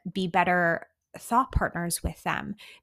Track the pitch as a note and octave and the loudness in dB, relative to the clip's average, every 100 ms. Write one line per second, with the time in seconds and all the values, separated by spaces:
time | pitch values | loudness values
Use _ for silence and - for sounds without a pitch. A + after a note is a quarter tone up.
0 | F3+ F#3+ F#3 F#3 F3+ F3+ E3+ E3 - _ | -8 -4 0 2 4 4 4 0 -6 _
1 | _ - - A#3 C4+ - G3 E3+ E3+ - | _ -18 0 2 2 0 0 -2 -2 -4
2 | F3 - F3 - - - - - | -6 -6 -4 -4 -6 -10 -16 -6